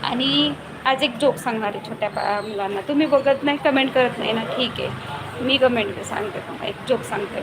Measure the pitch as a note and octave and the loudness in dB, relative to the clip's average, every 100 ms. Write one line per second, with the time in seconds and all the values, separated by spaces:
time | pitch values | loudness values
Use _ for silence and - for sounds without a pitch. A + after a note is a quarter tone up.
0 | - B3 C4 C#4+ D4 C#4+ - - B3+ C4+ | -2 0 2 2 2 -2 -10 -2 0 2
1 | D4 A#3+ C#4+ - B3 A3 G#3 G3+ A3 A3 | 0 4 2 2 -2 -2 -2 -4 -8 -4
2 | G#3 G#3 G3+ G#3 G#3 G3+ G3 G3+ F#3+ D4 | -2 -2 0 -2 -2 -4 -4 -4 0 2
3 | D4+ C#4 C#4 C4+ C#4+ C#4+ D4+ C4+ C4 C4 | 4 4 4 2 2 2 4 4 4 4
4 | B3 - A3 A3+ A3+ C4 B3 - - - | 2 2 -2 0 -2 -2 -2 -2 -6 -6
5 | - - - - B3+ C4+ C4 A#3+ G3+ F#3+ | -8 -8 -8 -4 0 4 4 4 -2 -4
6 | G3 G#3+ G#3 - - - - - - B3 | -6 -4 -4 -6 -10 -8 -8 -8 -2 -2
7 | - G#3 F#3+ - | 0 -6 -4 -6